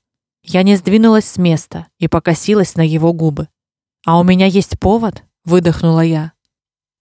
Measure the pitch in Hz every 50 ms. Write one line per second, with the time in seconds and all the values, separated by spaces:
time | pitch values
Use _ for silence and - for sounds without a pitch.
0 | _ _ _ _ _ _ _ _ _ - - 180 185 202 202 185 - 185 202 220
1 | 226 226 220 214 208 - - - 175 170 160 165 - - - 170 165 - _ -
2 | 170 156 - 160 - 180 160 - - 196 214 208 175 - - 170 165 156 160 156
3 | 160 170 170 160 165 156 143 147 151 - _ _ _ _ _ _ _ _ _ _
4 | _ 165 165 175 180 185 185 185 190 190 180 202 - - - - - 185 214 233
5 | 226 196 - - - _ _ _ _ 165 175 185 170 170 160 - 175 165 160 165
6 | 165 165 160 156 156 160 - _ _ _ _ _ _ _ _ _ _ _ _ _